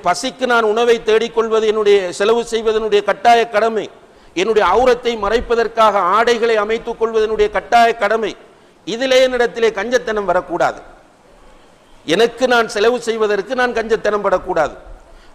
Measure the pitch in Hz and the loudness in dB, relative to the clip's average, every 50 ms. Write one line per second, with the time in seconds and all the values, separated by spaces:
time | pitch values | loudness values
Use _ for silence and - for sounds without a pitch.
0 | 170 175 180 - - 254 - - 254 247 240 233 226 214 208 233 240 240 233 226 | 0 -2 -2 -2 -4 -8 -6 -6 -2 0 0 2 2 0 0 0 2 2 2 0
1 | 226 220 214 220 233 226 - 226 226 226 220 220 220 214 214 220 208 202 202 202 | 2 0 0 0 0 0 -2 -2 -2 0 0 0 0 0 0 0 2 4 4 2
2 | 185 180 160 - 202 220 233 233 226 - 226 226 214 220 220 220 220 214 202 208 | 2 -2 -4 -2 0 0 2 0 0 -4 -6 -4 -2 0 -2 -2 -2 0 0 0
3 | 208 202 196 - - 240 233 233 226 233 208 208 220 226 226 208 156 - - - | 0 0 -4 0 4 4 4 4 2 0 0 0 0 0 -2 -4 -6 -8 -14 -20
4 | - - - - - - - 165 196 226 220 214 190 175 190 226 262 262 240 240 | -20 -20 -20 -20 -20 -10 -6 -4 -2 2 2 2 4 4 2 4 4 2 2 0
5 | - 240 240 220 196 202 220 247 - - 233 226 233 214 - 226 220 214 196 202 | 0 -6 -4 -2 -2 -2 -2 -2 -2 0 -2 0 0 -2 2 2 2 4 4 2
6 | 180 175 196 220 233 240 240 220 226 233 226 214 208 214 226 226 - 233 226 - | 0 2 2 2 2 2 2 0 0 0 0 0 0 -2 -4 -4 -4 -8 -4 -4
7 | 226 226 226 220 214 226 220 208 208 208 208 190 185 - 240 233 233 233 233 233 | -4 0 0 0 0 0 0 0 0 0 0 -4 -4 2 4 4 4 4 2 0
8 | 208 202 220 226 220 180 123 - - - - _ _ _ _ _ - 156 208 233 | -2 -2 -2 -2 -4 -6 -8 -10 -20 -20 -20 _ _ _ _ _ -10 -10 -6 -4
9 | 269 262 254 254 262 254 254 240 240 233 - 233 226 220 220 190 202 240 254 240 | -2 2 4 4 4 2 2 0 -2 -2 -2 0 -2 0 0 -2 -6 -2 -2 -2
10 | - 220 220 208 202 175 175 180 175 - 180 165 160 127 110 - - - - - | -2 -2 -4 -4 0 2 0 0 0 -2 -4 -2 -2 -2 -2 -4 -16 -20 -20 -20
11 | _ _ _ _ _ _ - - - - - - - - - _ _ _ - - | _ _ _ _ _ _ -20 -20 -20 -20 -20 -20 -20 -20 -20 _ _ _ -20 -16
12 | - - 160 196 233 226 - - 254 247 247 233 226 - - 208 208 233 247 233 | -4 -2 2 2 2 0 0 -2 0 2 2 2 0 0 -2 0 2 2 0 0
13 | 240 220 226 226 214 208 208 196 185 - 262 254 247 247 226 226 220 220 226 190 | -2 -4 -2 -2 0 0 -2 -2 -4 -4 -2 -2 -2 -2 -2 -4 -2 -2 -4 -2
14 | - 208 208 208 190 196 185 185 - 180 180 170 147 - - - - - - - | -2 -2 -2 0 0 0 -2 -2 -2 -2 -2 -2 -2 -2 -4 -12 -20 -20 -20 -20
15 | - - - - - - | -20 -20 -20 -20 -20 -14